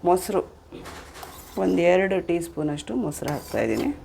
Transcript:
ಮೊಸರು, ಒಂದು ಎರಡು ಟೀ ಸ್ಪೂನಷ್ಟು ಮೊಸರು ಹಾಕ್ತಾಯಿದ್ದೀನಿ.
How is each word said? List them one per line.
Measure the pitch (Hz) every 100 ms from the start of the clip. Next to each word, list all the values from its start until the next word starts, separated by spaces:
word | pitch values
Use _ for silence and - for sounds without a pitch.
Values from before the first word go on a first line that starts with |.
ಮೊಸರು, | 180 185 - 196 - - - - - - - - - - - -
ಒಂದು | 185 185
ಎರಡು | 170 180 196 190 -
ಟೀ | 170
ಸ್ಪೂನಷ್ಟು | 170 - 151 147 -
ಮೊಸರು | 233 185 147 -
ಹಾಕ್ತಾಯಿದ್ದೀನಿ. | 147 - 110 113 110 277 285